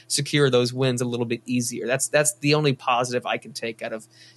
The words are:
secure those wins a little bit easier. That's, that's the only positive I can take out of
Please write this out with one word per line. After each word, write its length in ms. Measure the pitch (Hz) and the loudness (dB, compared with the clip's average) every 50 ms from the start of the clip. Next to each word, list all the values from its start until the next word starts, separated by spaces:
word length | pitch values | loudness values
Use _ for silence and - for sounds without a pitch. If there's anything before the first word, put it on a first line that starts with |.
| - | -8
secure 420 | - - - 143 - 151 147 143 131 | -4 -4 -4 -2 0 2 4 4 4
those 240 | 127 123 123 120 127 | 4 4 2 2 0
wins 260 | 127 135 131 123 123 | 0 0 0 0 0
a 40 | 127 | -2
little 200 | 120 120 120 120 | -2 -2 -2 -2
bit 160 | 117 120 117 - | -2 -4 -6 -4
easier. 420 | 123 123 123 117 117 120 - 98 | -2 -2 -2 -2 -2 -6 -6 -2
That's, 220 | 117 131 135 - - | -2 -2 -2 0 2
that's 240 | - 147 147 - - | 2 2 2 2 -2
the 180 | - 143 143 147 | 0 2 2 2
only 180 | 151 151 143 131 | 4 4 2 0
positive 520 | - - 131 123 120 127 123 120 120 - | 0 0 0 0 2 0 0 -2 -4 -2
I 120 | 95 117 | -4 -4
can 160 | 120 - 113 - | -6 -6 -10 -12
take 280 | - 120 117 113 - | -8 -8 -8 -8 -8
out 120 | 113 117 113 | -8 -8 -8
of 140 | 110 - - _ - - - - | -10 -12 -16 _ -20 -20 -20 -20